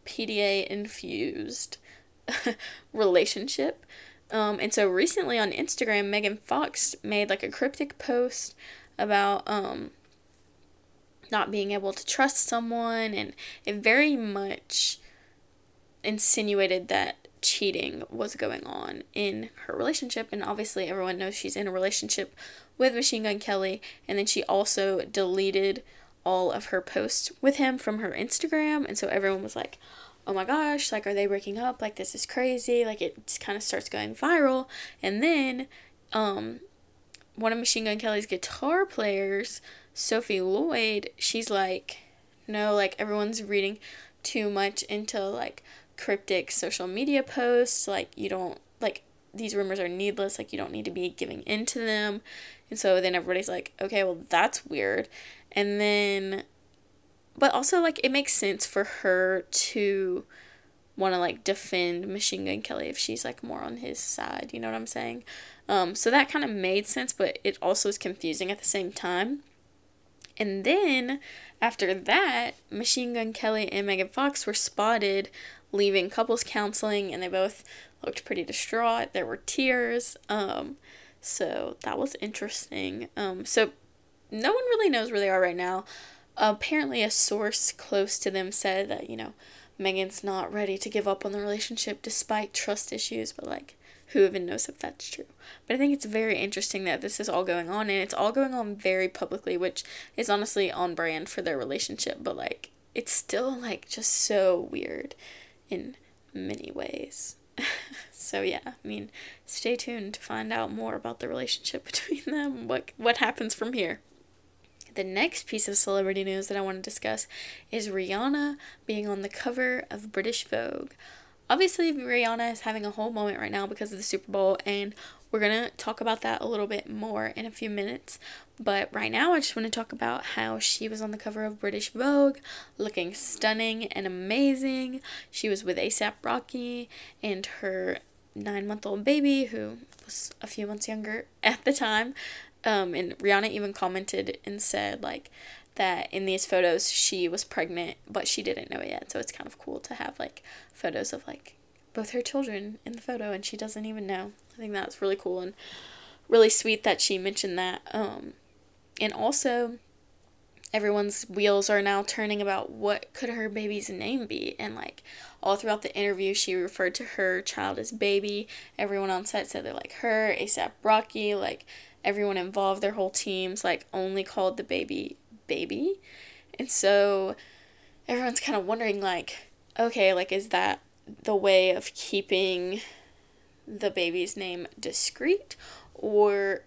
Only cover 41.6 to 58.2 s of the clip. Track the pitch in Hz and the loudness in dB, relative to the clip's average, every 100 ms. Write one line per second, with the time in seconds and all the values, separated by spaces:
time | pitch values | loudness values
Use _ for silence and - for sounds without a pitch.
41.6 | 190 185 - - - _ _ _ - 214 | 0 -2 -8 -18 -20 _ _ _ -6 0
42.6 | 208 208 196 - 214 208 208 220 202 202 | 2 4 2 0 -2 0 0 -2 0 2
43.6 | 196 208 - - - _ - 226 208 202 | 2 -2 -12 -18 -20 _ -4 0 0 2
44.6 | 196 202 - 208 214 214 196 233 - - | 0 -2 -4 -4 -2 -2 -2 -2 -6 -8
45.6 | - - - - - 196 - 185 - - | -18 -20 -20 -6 -2 0 2 0 0 -2
46.6 | 175 - 185 196 277 277 269 262 240 240 | 0 -2 -4 -2 2 2 2 0 4 6
47.6 | 247 - - 196 - - 202 185 180 - | 4 2 0 -2 -4 -6 -4 -4 -4 -8
48.6 | _ - 214 - _ _ _ 196 220 202 | _ -4 -2 -2 _ _ _ -8 -2 0
49.6 | 190 196 175 180 202 202 196 - - - | 0 0 -2 0 -2 0 -2 -2 -6 -6
50.6 | - - 208 175 180 - - - - 214 | -6 -6 -4 -4 -4 -4 -6 -4 -2 0
51.6 | 233 247 226 214 214 202 - - - - | 0 0 0 2 0 -2 -8 -16 -16 -18
52.6 | - 226 196 185 180 180 180 185 202 180 | -10 0 4 6 4 2 0 0 -2 -4
53.6 | - - 196 208 190 170 - 170 180 - | -6 -6 -2 2 2 0 2 4 6 2
54.6 | - 147 98 - - - - - - 202 | -4 0 2 0 -2 -8 -18 -20 -4 0
55.6 | 202 208 208 208 202 196 190 196 - _ | 0 2 4 4 2 0 -2 -6 -10 _
56.6 | _ _ _ _ _ _ _ - 277 - | _ _ _ _ _ _ _ 2 4 4
57.6 | 269 359 330 - 269 277 | 4 6 4 4 2 2